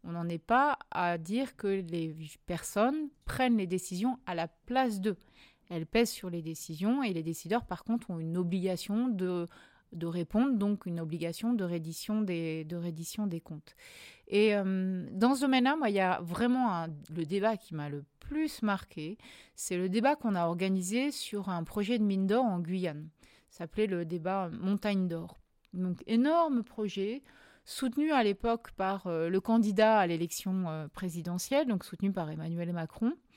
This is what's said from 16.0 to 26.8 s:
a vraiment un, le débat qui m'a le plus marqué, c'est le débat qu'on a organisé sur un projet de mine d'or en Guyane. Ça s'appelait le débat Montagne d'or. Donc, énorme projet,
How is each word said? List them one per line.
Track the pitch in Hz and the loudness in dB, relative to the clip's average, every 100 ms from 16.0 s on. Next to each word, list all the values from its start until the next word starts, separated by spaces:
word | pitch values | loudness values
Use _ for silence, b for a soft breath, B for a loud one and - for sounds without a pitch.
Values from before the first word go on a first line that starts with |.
a | 185 180 | 2 2
vraiment | 170 180 240 254 240 | -2 0 2 4 2
un, | 175 165 147 143 | 0 -4 -8 -10
le | 160 | -6
débat | 156 196 214 214 | -2 2 2 0
qui | - | -6
m'a | 156 147 | -8 -6
le | 143 147 _ | -8 -10 _
plus | - 294 311 - | -6 -2 -2 -2
marqué, | 214 196 - - 156 214 B B B | -2 -2 -4 -10 -10 -10 B B B
c'est | - - 180 | -12 -4 -2
le | 185 | 0
débat | 208 254 294 | 2 2 2
qu'on | 233 | 0
a | 190 170 | 2 0
organisé | 175 190 190 180 226 277 | 0 0 0 0 0 -2
sur | 277 - 208 196 | -4 -8 -6 -4
un | 175 | -4
projet | 165 208 202 240 | -4 -4 0 2
de | |
mine | 208 190 190 | 2 2 2
d'or | 220 | 2
en | 247 175 | 2 0
Guyane. | 170 185 180 147 156 _ b b b | -2 -2 -2 -4 -12 _ b b b
Ça | - | -14
s'appelait | 170 - 214 | -8 -2 0
le | 180 165 | 0 -2
débat | 175 165 196 180 | -4 -2 -2 -4
Montagne | 165 190 202 214 196 185 | -4 -2 0 2 2 0
d'or. | 165 175 - _ _ _ | -2 -8 -16 _ _ _
Donc, | 180 185 175 - | -4 -4 -4 0
énorme | 233 277 339 320 254 | 2 4 4 4 0
projet, | 214 - | -2 -6